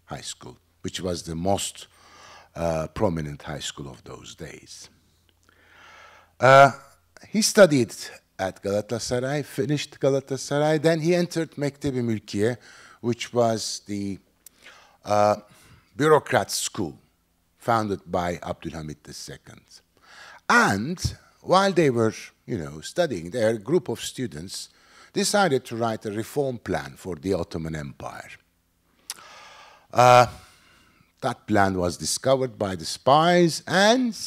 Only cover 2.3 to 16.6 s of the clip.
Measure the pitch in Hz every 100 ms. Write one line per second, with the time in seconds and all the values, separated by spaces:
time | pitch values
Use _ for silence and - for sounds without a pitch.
2.3 | - - - 85 80 78 - 107 82 76
3.3 | 71 - 71 - - 71 64 - 64 -
4.3 | - 78 - - - - _ _ _ _
5.3 | _ _ _ _ - - - - - _
6.3 | - 127 135 139 - - _ _ _ -
7.3 | 202 214 - 185 147 110 - - - _
8.3 | - 95 - 98 101 107 113 - 123 131
9.3 | 147 135 - 131 147 - - 139 135 135
10.3 | 131 - 143 151 156 151 165 156 175 175
11.3 | 165 156 - 143 - 147 127 117 110 -
12.3 | 101 107 123 - - - - 120 117 -
13.3 | 120 117 113 - - - 101 98 90 _
14.3 | _ - _ - - _ _ - 104 104
15.3 | 104 - _ - - _ 104 151 151 -
16.3 | 120 98 -